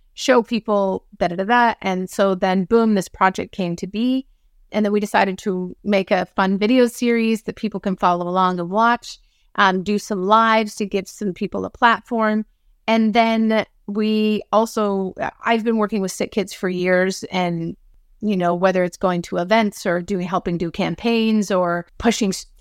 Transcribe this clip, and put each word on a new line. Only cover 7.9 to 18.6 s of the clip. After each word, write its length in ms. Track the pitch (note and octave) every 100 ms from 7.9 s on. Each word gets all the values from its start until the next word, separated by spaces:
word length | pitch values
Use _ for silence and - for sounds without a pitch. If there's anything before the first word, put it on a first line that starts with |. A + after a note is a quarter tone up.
| F#3+
follow 320 | F#3+ F3 F3
along 320 | F#3 F#3 F3+
and 100 | E3+
watch, 500 | G3+ A#3 A#3+ - - _ _ _ -
um, 280 | G3 F#3
do 160 | F3+ G#3
some 240 | - G3+
lives 520 | F#3 A3 A3+ A3 G#3+ -
to 100 | G#3
give 220 | G3 F#3+
some 260 | - G#3
people 320 | E3+ G3 G3 -
a 40 |
platform. 760 | - A#3+ G#3+ - A#3 G#3+ G#3+ G#3+ _ _ _ -
And 260 | A3+ A3
then 520 | A3 A3+ A3+ A3 A3 - _ -
we 560 | G#3 G#3+ G#3+ G#3+ G#3+ -
also, 600 | G#3 A3+ - G#3 G3 F#3+ - - -
I've 200 | G#3+ A#3
been 140 | A3 A3+
working 240 | G#3 A3
with 100 | F#3+
Sick 200 | - -
Kids 220 | - G3
for 140 | - F#3
years, 560 | F3+ F3+ F3+ F#3+ F#3+ -
and, 520 | F#3+ F3+ E3+ E3 - _ _ _ _
you 160 | G#3+ F#3+
know, 200 | F3
whether 280 | F3